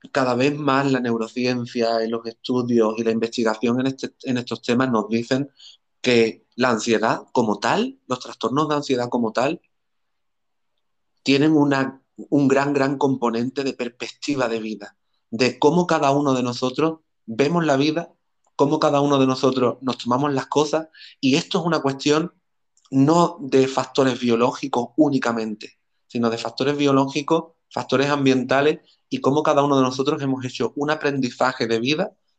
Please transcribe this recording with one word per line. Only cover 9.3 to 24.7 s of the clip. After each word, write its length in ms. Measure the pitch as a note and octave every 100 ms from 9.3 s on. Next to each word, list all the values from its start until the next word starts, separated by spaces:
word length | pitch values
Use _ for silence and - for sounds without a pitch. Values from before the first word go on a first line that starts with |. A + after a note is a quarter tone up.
tal, 300 | A2+ C3+ E3+ _ _ _ _ _ _ _ _ _ _ _ _ _ _ _ _
tienen 300 | C3+ C#3 D#3
una, 500 | D#3 C#3+ C3+ C3+ - _ -
un 320 | - D3 C3+
gran, 240 | B2+ C#3+
gran 260 | C#3+ C3+ C#3
componente 640 | C#3 C3 A#2 A2+ B2 C#3
de 120 | C3+
perspectiva 720 | - A#2+ - A2+ - - C3+ A#2+
de 100 | A2+
vida, 380 | A2 G2+ G2+ - _ _ _
de 280 | A2+ B2 -
cómo 280 | D3+ F3 F3
cada 240 | D#3+ C#3+
uno 240 | C#3+ C#3+
de 80 | C3
nosotros 580 | B2 B2 B2+ C3 D#3+ D#3+ _ _ -
vemos 380 | A2+ C#3+ E3+
la 120 | D#3 C3+
vida, 360 | D3+ D#3 E3+ _ _ _ _ -
cómo 220 | C#3 D3+
cada 220 | D3+ C#3+
uno 180 | C#3+ C#3
de 80 | C3+
nosotros 520 | C3 B2+ B2+ B2 -
nos 180 | C3 A#2+
tomamos 340 | A#2 B2 D3
las 140 | C3+ B2+
cosas, 420 | C#3+ D3+ D#3 D#3+ - - -
y 160 | C3+ C#3+
esto 240 | - F#3+
es 40 |
una 160 | E3+ D#3
cuestión 540 | C3+ C3+ D3 D3+ F3 - _ _ _ _ _
no 480 | C3+ C#3 E3+ E3+ -
de 280 | C3+ C3+ C3
factores 500 | C3+ B2+ - C3 A#2
biológicos 680 | A#2+ A2+ B2 C#3 C#3